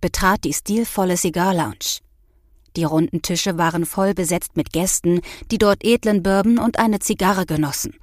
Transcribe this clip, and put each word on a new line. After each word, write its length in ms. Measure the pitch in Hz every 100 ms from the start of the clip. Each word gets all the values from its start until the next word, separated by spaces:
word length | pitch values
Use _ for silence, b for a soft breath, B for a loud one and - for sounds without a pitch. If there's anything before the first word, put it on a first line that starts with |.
betrat 440 | 180 - 190 208
die 80 | -
stilvolle 640 | 147 - 208 233 - 185 180
Cigar-Lounge. 840 | 185 165 185 180 139 101 - - _ _ _ _ _ _ _ -
Die 80 |
runden 380 | 165 156 170 170
Tische 360 | - 175 208 170
waren 260 | 165 170
voll 300 | 165 - 190
besetzt 420 | 190 175 180 - -
mit 160 | -
Gästen, 480 | 160 185 - 175 175 B B B
die 80 | 226
dort 260 | 208 202
edlen 380 | - 233 220 208
Bourbon 360 | 180 196 202 233
und 200 | 220 226
eine 220 | 226 208
Zigarre 460 | - 214 190 190 185
genossen. 480 | 156 151 - - -